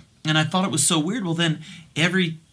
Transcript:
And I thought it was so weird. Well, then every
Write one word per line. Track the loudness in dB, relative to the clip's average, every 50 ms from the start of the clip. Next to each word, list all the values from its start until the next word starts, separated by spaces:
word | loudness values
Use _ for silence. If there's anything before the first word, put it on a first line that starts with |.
| -16 _ _ _ -2
And | 0 2
I | 2 2
thought | 2 0 0 0
it | 0
was | 0 0 2
so | 2 2 2
weird. | 0 0 -2 -2 -2
Well, | -2 0
then | 0 0 0 0 -2 -8 -16 -18 -20 -20 -8 -2
every | 0 0 2 2 2 0 0 -4 -8 -14 _